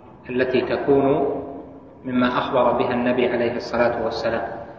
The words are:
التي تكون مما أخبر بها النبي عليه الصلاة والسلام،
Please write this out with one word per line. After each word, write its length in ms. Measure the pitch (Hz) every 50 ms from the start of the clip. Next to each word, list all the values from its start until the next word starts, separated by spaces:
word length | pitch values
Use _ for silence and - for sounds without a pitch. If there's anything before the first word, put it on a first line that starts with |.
| - - - - - -
التي 300 | 123 127 131 127 127 117
تكون 800 | - - 120 - - 147 139 139 135 135 147 160 - - - - - - - - - - - - - - - - -
مما 240 | 131 127 127 123 123
أخبر 440 | - 143 127 - 135 123 120 120
بها 200 | 113 - 127 123
النبي 360 | 123 120 120 123 120 127 117 117
عليه 280 | 120 120 120 117 113
الصلاة 480 | 113 - - 117 117 120 117 - 120 110
والسلام، 380 | 113 113 110 - 113 113 113 - - - - - - -